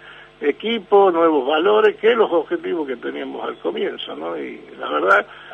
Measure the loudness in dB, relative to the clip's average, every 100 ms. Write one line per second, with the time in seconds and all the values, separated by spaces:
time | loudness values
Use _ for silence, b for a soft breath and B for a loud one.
0 | b b b _ -4 -2 -4 -6 2 6
1 | 6 4 2 2 2 2 2 4 4 4
2 | 2 2 2 2 0 -6 -4 -4 -4 -6
3 | -8 -8 -10 -8 -10 -6 -6 -4 -6 -6
4 | -12 -10 -8 -8 -10 -12 -18 -12 -6 -4
5 | 2 2 0 B B